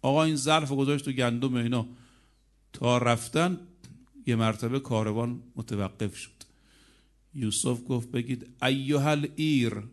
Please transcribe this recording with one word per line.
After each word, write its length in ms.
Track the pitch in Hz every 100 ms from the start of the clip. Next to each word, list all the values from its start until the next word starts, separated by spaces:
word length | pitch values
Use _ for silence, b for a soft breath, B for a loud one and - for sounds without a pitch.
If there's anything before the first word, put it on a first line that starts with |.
آقا 220 | 131 143
این 120 | 160 151
ظرف 360 | 135 156 147
گذاشت 320 | 139 139 143
تو 80 | 143
گندم 420 | 127 123 120 135
اینا، 320 | 123 117 120 117 B B B B B B _ _
تا 260 | - 123 123
رفتن 600 | 120 117 - - 175 175 - - - - - 285 226
یه 100 | 117
مرتبه 440 | 113 107 117 135
کاروان 640 | 135 110 107 107 120 120 120 -
متوقف 600 | 120 104 95 - 104 -
شد. 140 | - _ - b b b b b b b _
یوسف 460 | 143 110 - 127 120 -
گفت: 220 | 127 117
«بگید 360 | 120 123 123 - -
ایها 480 | 127 135 135 147 143
الایر 600 | 147 147 147 156 143 117 104 110